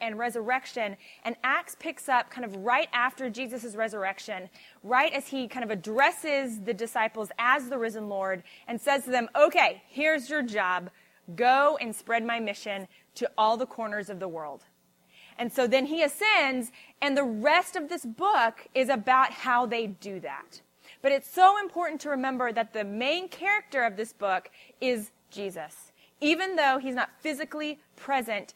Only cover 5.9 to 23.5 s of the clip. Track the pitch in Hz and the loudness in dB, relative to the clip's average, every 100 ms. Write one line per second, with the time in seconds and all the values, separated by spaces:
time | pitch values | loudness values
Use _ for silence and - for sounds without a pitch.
5.9 | 220 294 359 320 277 262 220 196 196 226 | 2 2 2 -2 -2 -2 -6 -6 -4 -4
6.9 | 247 220 220 208 - 240 285 247 262 226 | -2 -2 -2 -8 0 2 2 2 -4 -4
7.9 | 220 208 196 190 185 - - - 233 - | -4 -6 -4 -2 -4 -8 -18 -10 -4 0
8.9 | 277 254 247 226 269 311 349 220 190 _ | 0 2 -2 0 4 6 6 4 2 _
9.9 | 247 302 311 247 302 247 208 185 180 180 | -2 0 0 0 -4 -2 0 0 0 -4
10.9 | _ _ _ - 170 240 262 294 302 233 | _ _ _ -12 2 4 6 6 4 -4
11.9 | 220 - 233 226 233 214 202 208 196 190 | -8 -2 -2 0 -4 -4 -6 -6 -8 -10
12.9 | _ _ - 233 - 220 226 254 - 220 | _ _ -6 -4 2 4 4 -2 -6 -6
13.9 | 208 196 190 185 160 151 139 _ _ _ | -6 -8 -8 -8 -6 -8 -12 _ _ _
14.9 | _ _ - - - 240 - 247 262 285 | _ _ -20 -18 -6 -4 0 4 4 2
15.9 | 320 294 - 427 403 269 254 233 - - | 2 0 2 4 4 4 0 -4 -10 -18
16.9 | - 277 277 269 214 262 330 370 370 294 | -4 0 2 0 2 4 4 2 -4 -6
17.9 | 349 240 220 392 339 233 - - 262 254 | -6 -8 -2 2 4 2 0 -4 0 2
18.9 | 254 226 262 262 - 262 240 247 233 220 | 0 4 6 4 0 0 2 2 -2 -4
19.9 | 185 202 190 160 139 - - _ _ - | -8 -10 -10 -10 -12 -14 -20 _ _ -20
20.9 | - 269 277 - 359 370 415 392 330 339 | -2 0 0 0 6 8 8 0 -2 -4
21.9 | 311 294 269 262 254 247 226 226 220 202 | -4 -4 -2 -2 0 -2 0 -4 -4 -4
22.9 | 208 254 339 370 - 370 | -2 -2 -2 -4 -6 -2